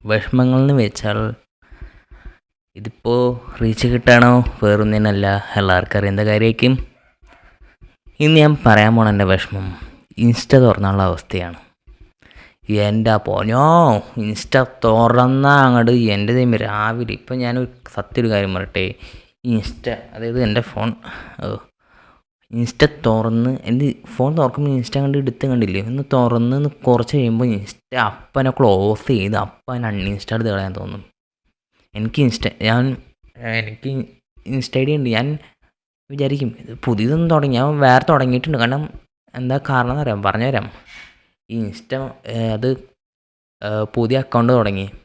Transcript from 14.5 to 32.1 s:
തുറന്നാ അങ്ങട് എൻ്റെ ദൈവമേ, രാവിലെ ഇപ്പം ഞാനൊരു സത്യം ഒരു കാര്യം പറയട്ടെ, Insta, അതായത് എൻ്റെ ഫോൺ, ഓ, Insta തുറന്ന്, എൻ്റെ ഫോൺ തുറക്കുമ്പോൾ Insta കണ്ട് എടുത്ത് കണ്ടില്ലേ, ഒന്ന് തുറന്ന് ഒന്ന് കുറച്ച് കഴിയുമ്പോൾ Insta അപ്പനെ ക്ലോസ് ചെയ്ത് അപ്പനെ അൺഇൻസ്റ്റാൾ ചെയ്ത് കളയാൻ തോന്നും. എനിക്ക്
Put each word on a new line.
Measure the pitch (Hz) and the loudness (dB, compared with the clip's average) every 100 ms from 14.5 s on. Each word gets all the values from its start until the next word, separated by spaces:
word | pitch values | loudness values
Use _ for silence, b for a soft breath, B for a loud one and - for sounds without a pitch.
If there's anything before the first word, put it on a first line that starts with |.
| 131 123 - | 0 0 0
തുറന്നാ | 113 110 117 120 127 135 139 143 131 | 2 4 4 4 4 2 4 4 4
അങ്ങട് | 123 117 | 4 4
എൻ്റെ | 123 113 101 104 | 4 2 0 0
ദൈവമേ, | 127 123 113 | 0 2 0
രാവിലെ | 107 104 107 117 113 | -2 -4 -4 -4 -8
ഇപ്പം | 104 - 127 | -10 -8 -6
ഞാനൊരു | 120 123 123 - - | -4 -4 -6 -12 -14
സത്യം | - - - | -12 -6 -2
ഒരു | 117 | 0
കാര്യം | 104 98 | 0 -2
പറയട്ടെ, | 92 95 95 92 - B B B _ 123 | -4 -6 -6 -6 -8 B B B _ -2
Insta, | 113 98 - 127 110 - | -2 -4 -10 -10 -10 -12
അതായത് | - 117 123 | -10 -6 -2
എൻ്റെ | 113 107 | 0 -2
ഫോൺ, | 113 104 113 - B B B B | -4 -6 -6 -8 B B B B
ഓ, | 101 104 - _ b b b b _ _ _ | -10 -10 -16 _ b b b b _ _ _
Insta | 117 117 - 147 - 117 | -6 -6 0 0 0 0
തുറന്ന്, | 110 113 113 123 135 - | 0 0 0 -2 -4 -4
എൻ്റെ | 123 143 - - | -2 -2 -4 -12
ഫോൺ | - 131 160 | -4 -2 0
തുറക്കുമ്പോൾ | 131 143 147 | -2 -2 -2
Insta | 131 117 143 | -2 -2 -2
കണ്ട് | 139 139 | -2 -2
എടുത്ത് | 131 120 139 | -4 -4 -2
കണ്ടില്ലേ, | 123 104 95 | 0 0 -2
ഒന്ന് | 107 131 139 | -4 -8 -2
തുറന്ന് | 131 120 117 120 135 | 0 2 0 0 0
ഒന്ന് | 147 | -4
കുറച്ച് | - - 120 117 147 | -2 0 0 0 -2
കഴിയുമ്പോൾ | 120 113 123 | 0 0 -2
Insta | 104 98 - _ 127 | -4 -8 -20 _ -2
അപ്പനെ | 110 - - 135 131 | -2 -4 -8 -2 -2
ക്ലോസ് | - 123 95 101 107 - | 2 4 4 2 -2 -2
ചെയ്ത് | 120 98 104 | -2 0 -4
അപ്പനെ | 104 _ - 123 113 | -6 _ -12 -8 -6
അൺഇൻസ്റ്റാൾ | 101 95 101 - 113 | -4 -6 -6 -6 -4
ചെയ്ത് | 113 | -2
കളയാൻ | 98 95 92 | -4 -6 -8
തോന്നും. | 95 98 - _ _ _ _ _ _ _ _ 107 | -12 -14 -18 _ _ _ _ _ _ _ _ -8
എനിക്ക് | 110 | -6